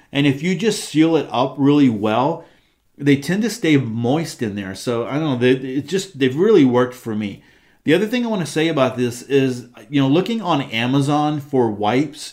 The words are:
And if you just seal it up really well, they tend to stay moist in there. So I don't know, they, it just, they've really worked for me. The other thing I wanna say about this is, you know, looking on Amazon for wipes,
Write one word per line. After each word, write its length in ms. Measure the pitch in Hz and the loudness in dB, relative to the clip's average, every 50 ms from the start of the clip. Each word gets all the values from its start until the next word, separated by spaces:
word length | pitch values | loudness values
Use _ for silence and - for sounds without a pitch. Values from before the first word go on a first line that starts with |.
| _ _ | _ _
And 160 | - 139 143 | -2 0 0
if 160 | 143 135 143 165 | 2 0 0 -2
you 140 | 180 185 | -4 -2
just 280 | 160 220 220 208 - - | 0 0 -2 -2 -2 -6
seal 320 | - - 151 160 165 165 | -2 2 2 4 4 4
it 120 | 147 - - | 0 0 -2
up 240 | 113 120 131 156 - 147 | -2 -2 -2 -2 -2 0
really 320 | 135 139 147 147 139 127 | 2 4 4 6 4 4
well, 560 | 110 98 104 107 107 120 131 151 165 165 - - _ _ _ _ _ _ _ _ _ | 2 2 0 0 0 0 0 0 -2 -6 -10 -18 _ _ _ _ _ _ _ _ _
they 200 | - 143 143 139 | -4 0 2 2
tend 260 | 139 139 165 185 208 233 | 2 0 -2 -2 -2 -2
to 80 | 220 | -4
stay 260 | 214 - - 160 151 | -4 -2 0 2 2
moist 640 | 139 120 113 110 117 117 120 139 165 160 135 - - 123 | 2 2 -2 -4 -2 -2 0 0 0 -2 -6 -8 -6 -6
in 120 | 104 98 | -6 -6
there. 200 | 104 98 95 98 | -6 -8 -10 -10
So 320 | - - 127 117 117 117 | -8 -6 -4 -4 -4 -4
I 120 | 101 131 147 | -4 -4 -4
don't 160 | 160 151 131 | -2 -2 -2
know, 40 | 120 | 2
they, 120 | 123 127 | 2 2
it 360 | 131 135 139 131 131 143 139 | 2 2 0 -4 -6 -6 -6
just, 320 | - 185 190 190 - - 127 | -4 -4 -6 -6 -6 -4 -2
they've 160 | 135 127 127 | 0 0 2
really 300 | 151 190 226 220 175 139 | 2 4 6 6 6 6
worked 300 | 127 120 123 127 123 - | 6 4 2 2 0 -2
for 200 | - - 117 107 | -8 -10 -8 -6
me. 280 | 107 107 98 - - - _ _ _ _ _ _ _ _ | -4 -6 -6 -8 -12 -18 _ _ _ _ _ _ _ _
The 80 | 147 151 | 0 2
other 140 | 185 214 | 2 2
thing 180 | 214 247 247 240 | 0 -2 -4 -2
I 60 | 226 | -2
wanna 160 | 220 185 160 | -2 -4 -4
say 220 | 139 - 156 156 165 | -4 -2 -2 -2 0
about 280 | 156 143 131 123 117 | 0 0 0 0 0
this 240 | 120 123 120 120 - - | -2 -4 -4 -4 -8 -4
is, 460 | - 139 139 135 131 123 123 117 - _ - - - | 0 2 2 2 2 -2 -4 -10 -16 _ -20 -14 -2
you 100 | 147 139 | 0 2
know, 80 | 139 135 | 2 4
looking 320 | 139 175 190 233 233 226 | 4 2 2 0 -4 -4
on 220 | 190 180 160 143 127 | -2 -2 -2 -2 -2
Amazon 800 | - 110 113 120 123 135 143 139 147 147 151 151 151 151 147 | -4 -4 -2 -2 0 0 0 2 2 0 0 0 -2 -2 -4
for 300 | 139 - 139 131 120 113 | -6 -2 0 0 2 0
wipes, 640 | 104 101 104 107 120 131 156 156 - - - - | 0 -2 -2 0 0 0 0 -2 -6 -12 -16 -18